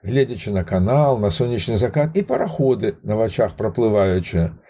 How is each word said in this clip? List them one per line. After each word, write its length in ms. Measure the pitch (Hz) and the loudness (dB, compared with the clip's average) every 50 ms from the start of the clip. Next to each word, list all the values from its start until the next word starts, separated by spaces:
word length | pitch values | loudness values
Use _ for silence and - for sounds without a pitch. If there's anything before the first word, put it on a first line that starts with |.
Гледзячы 500 | - 92 120 139 135 120 120 92 - 107 | -6 0 2 2 2 0 -2 -8 -6 -4
на 120 | 101 95 87 | -2 -2 -2
канал, 540 | - - 92 90 104 127 143 151 139 131 113 | 0 0 0 2 2 4 4 4 2 2 2
на 120 | 104 101 | 0 -2
сонечны 480 | 87 - 120 120 120 110 - - 113 107 | 0 0 0 0 0 -2 -2 -2 0 0
закат 360 | 123 117 - 151 147 160 160 196 | 0 0 0 0 -2 0 0 -2
і 80 | 202 | -2
параходы, 720 | - 262 247 - 185 - - 135 131 123 110 110 110 - - | -2 -2 -2 -2 -4 -2 0 2 2 2 2 0 -4 -4 -6
на 140 | - - 104 | -6 -4 0
вачах 400 | 110 113 110 107 - 113 98 - | 0 0 0 2 0 -2 -2 -2
праплываючыя. 1000 | - 101 110 92 - 117 110 104 104 98 95 90 92 85 - - 87 82 80 80 - _ _ | -4 -6 -4 0 0 0 2 4 2 2 2 2 0 -2 -2 0 0 0 0 -4 -10 _ _